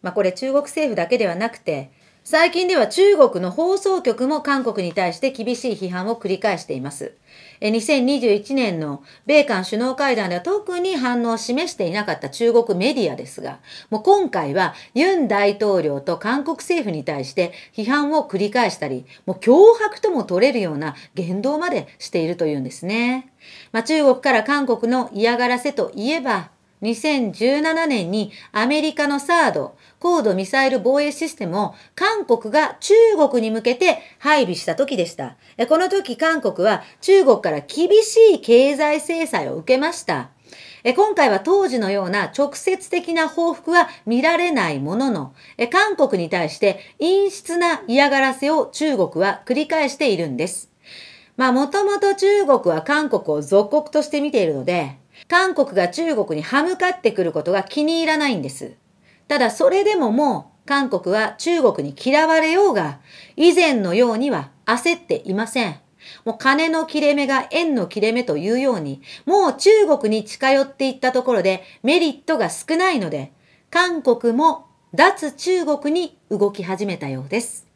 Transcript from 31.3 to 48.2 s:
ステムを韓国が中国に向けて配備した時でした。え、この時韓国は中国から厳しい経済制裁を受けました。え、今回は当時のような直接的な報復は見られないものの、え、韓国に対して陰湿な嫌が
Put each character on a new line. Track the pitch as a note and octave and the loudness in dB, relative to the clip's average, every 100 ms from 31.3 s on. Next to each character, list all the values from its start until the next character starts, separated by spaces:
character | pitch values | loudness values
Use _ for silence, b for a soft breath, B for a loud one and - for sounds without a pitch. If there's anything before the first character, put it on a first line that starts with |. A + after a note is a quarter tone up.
ス | |
テ | - F3+ | -8 -6
ム | F3+ | -4
を | G#3 B B | -4 B B
韓 | - G4 A4 E4 | -4 -2 -2 0
国 | A#3 A3 | -2 2
が | C4+ D4+ - | 0 0 -4
中 | - G#4+ A4+ G4+ D4 | 4 6 6 6 4
国 | B3 | 2
に | A3 | -2
向 | A3 | -2
け | A3 | -2
て | B3 F#4 - B B | 2 2 2 B B
配 | C#4+ D4+ | 0 2
備 | G#3+ E3+ | 2 -2
し | - | -6
た | D#3+ | -2
時 | C#4 A3+ | -2 -2
で | E3+ | -4
し | |
た。 | - C3 - b b | -6 -12 -14 b b
え、 | |
こ | - D#4+ | 2 2
の | F#4 | 2
時 | G4 D#4 A#3 | 0 -4 -2
韓 | D#4+ D#4+ | 0 0
国 | G#3+ - G3 | -2 0 0
は | F#3 B B | 0 B B
中 | - F#4+ | 4 6
国 | C#4 G#3+ | 8 4
か | F3 | 2
ら | D3 | -4
厳 | C#3 - F4+ G#4 | -6 -2 4 4
し | A4 A4+ A4+ | 4 6 6
い | E4+ | 6
経 | - A#3 C#4 C#4 | 6 6 6 2
済 | D4+ D4 | 0 0
制 | D4 E4 D#4+ | -2 -4 -2
裁 | F#3+ C#3 | -4 -4
を | C#3 | -8
受 | D#3+ B3+ | 0 0
け | |
ま | D4+ | 0
し | E4+ | -6
た。 | - D3 B2 _ B B B B | -6 -6 -6 _ B B B B
え、 | A#3 | -2
今 | B3 G#4+ | 2 2
回 | F#4+ C#4+ | 4 2
は | G3 | 2
当 | G3+ G4 F#4+ | 2 2 2
時 | B3 | 0
の | G3 | -2
よ | G3+ | -2
う | F#3 | -2
な | G3+ F3 - | -2 -4 -2
直 | C#4+ - | -2 -2
接 | - F#4 - | -4 -4 -4
的 | F4 E4+ | -6 -2
な | E4 D#4+ | -2 -2
報 | D#4+ E4+ | 0 -2
復 | - - | -2 0
は | F4 - B | 2 2 B
見 | - A#3+ | -4 0
ら | D4+ E4 | 2 2
れ | F4 | 0
な | C#4+ F3 | 0 -2
い | C#3+ | -2
も | C#3 G3+ | -4 -2
の | C4+ | -2
の、 | F#3+ C3 B B B | -4 -8 B B B
え、 | A#3 | -2
韓 | F4+ G#4+ F#4+ | 2 0 2
国 | C#4 F#3+ | 0 0
に | E3 | -2
対 | F#3 D#3+ | -4 -4
し | - | 0
て | G3 F#3 B B | 0 0 B B
陰 | E4 F#4+ G4+ | 0 2 0
湿 | G4 - E4+ | -4 -6 -2
な | E4+ D#4 F#3 | 0 -2 0
嫌 | B3 C#4+ | 2 2
が | C4+ | 2